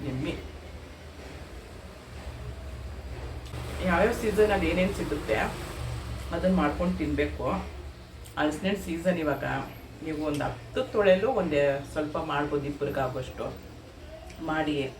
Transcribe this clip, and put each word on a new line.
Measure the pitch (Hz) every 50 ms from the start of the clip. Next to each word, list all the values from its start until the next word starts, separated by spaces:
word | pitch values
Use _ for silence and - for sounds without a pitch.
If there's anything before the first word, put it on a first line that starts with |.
| 78
ನಿಮ್ಮಿ | 139 127 127 139 170 - - - - - - - - - - - - - - - - - - - - - - - - - - - - - - - - - - - - - - - - - - - - - - - - - - - - - - - - - - - - - - - - - - - - - - 180 185
ಯಾವ್ಯಾವ | 175 170 196 226 240 233
ಸೀಸನಲ್ಲಿ | - 214 196 202 214 202 202 185 160 160
ಏನೇನು | 170 180 185 196 202 -
ಸಿಗುತ್ತೆ | 175 - 147 - - - 107 113 165 - - - - - - - - - - - - - - - - - 175
ಅದನ್ನ | 170 - 185 190 180
ಮಾಡ್ಕೊಂಡು | 151 147 147 - 175 180 185 -
ತಿನ್ಬೇಕು. | 160 147 143 139 147 147 - - 151 147 - - - - - - - - - - - - - - - - - 151
ಹಲಸಿನ | 151 151 156 - 190 190
ಹಣ್ಣು | 202 190 -
ಸೀಸನ್ | 180 165 165 170 185 180 170 156
ಇವಾಗ, | 147 135 135 139 135 131 135 135 - - - - - - - 156
ನೀವು | 160 156 147 156 151
ಒಂದು | 147 143 - -
ಹತ್ತು | - - - - - 254 254 - -
ತೊಳೆಯಲು | 220 202 190 185 185 202 247 262 214
ಒಂದೇ | 180 165 147 143 143 143 139 139 - -
ಸ್ವಲ್ಪ | - 156 151 147 - 165 156 156
ಮಾಡ್ಬೋದು, | 147 143 147 147 147 139 135 143
ಇಬ್ಬರಿಗಾಗೋಷ್ಟು | 143 - 143 - - 139 131 123 127 131 127 - - - 113 - - - - - - - - - - - - - - - - - - - 165 160
ಮಾಡಿ. | 156 156 156 151 147 143 135 131 127